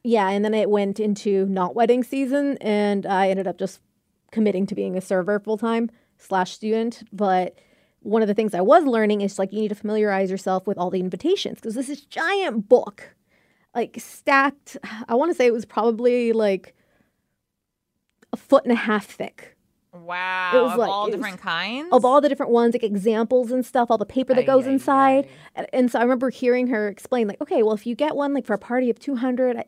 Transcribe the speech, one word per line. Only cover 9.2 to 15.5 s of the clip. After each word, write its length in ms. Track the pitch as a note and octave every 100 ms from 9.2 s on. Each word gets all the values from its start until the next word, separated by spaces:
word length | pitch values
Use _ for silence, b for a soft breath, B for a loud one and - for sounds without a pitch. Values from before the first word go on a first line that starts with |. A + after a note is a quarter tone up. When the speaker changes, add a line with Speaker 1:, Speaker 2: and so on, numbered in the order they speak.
Speaker 1:
is, 160 | G3+ -
like, 140 | G3
you 80 | G#3
need 80 | G#3+
to 80 | G#3
familiarize 560 | G#3 G#3+ G#3 F#3+ F#3+
yourself 340 | F#3 G3 F#3 G3
with 120 | F#3+
all 120 | F3+
the 80 | F#3
invitations, 580 | F#3 F#3 D#4 G4 - -
'cause 160 | A3+ A3
this 140 | C4
is 120 | D4 -
giant 640 | - E4 G4+ F4+ A3 G3+
book, 460 | B3 - - - _ _ _ _ _ _ -
like, 220 | - -
stacked, 800 | - - - C4+ C#4 C#4 - - B G#3+ A#3+
I 60 | A#3
wanna 180 | E4
say 120 | F4
it 80 | B3